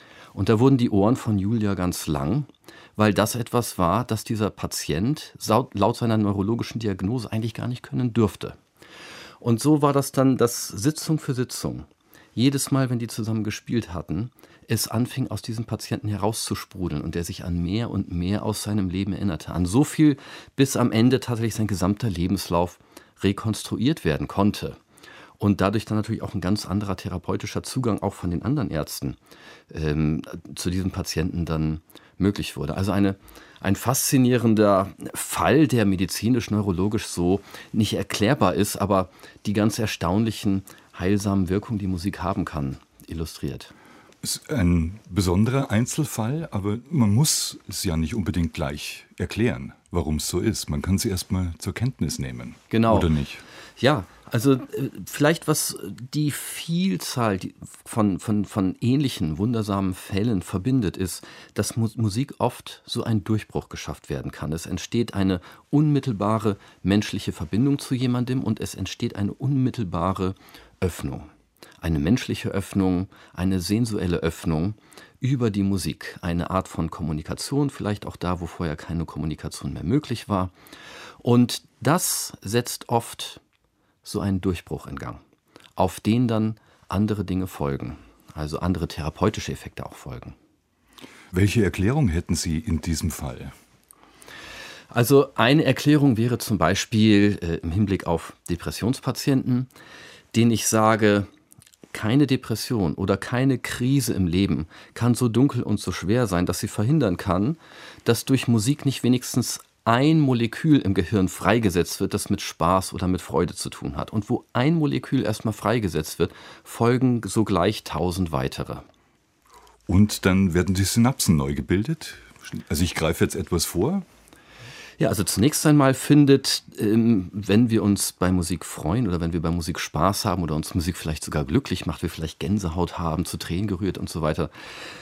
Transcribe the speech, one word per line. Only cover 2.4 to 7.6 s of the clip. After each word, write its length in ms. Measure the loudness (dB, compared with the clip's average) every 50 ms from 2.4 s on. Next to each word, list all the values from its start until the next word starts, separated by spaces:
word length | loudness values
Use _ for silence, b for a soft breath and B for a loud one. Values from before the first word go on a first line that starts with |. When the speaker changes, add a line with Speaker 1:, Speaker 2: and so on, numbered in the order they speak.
| -2 -4 _ _ B B B B B B B
Speaker 1:
weil 180 | 2 2 4 4
das 220 | 4 2 2 0
etwas 420 | -4 -4 -2 -2 -2 -2 -2 0
war, 280 | 0 2 2 2 2 0
das 180 | -2 -4 -4 -4
dieser 260 | -4 -2 -2 -2 -2
Patient 840 | -2 -4 -8 -6 -6 -6 -4 -2 -2 0 0 0 -2 -4 -6 -12 -16
saut-, 400 | -6 0 2 2 2 2 0 0
laut 200 | 0 2 2 2
seiner 200 | 0 0 0 2
neurologischen 640 | 2 2 2 0 0 0 0 -2 -2 -4 -6 -6 -6
Diagnose 500 | -4 -4 -4 -2 -2 -2 -2 -4 -4 -4 -4
eigentlich 200 | -4 -4 -4 -6
gar 140 | -6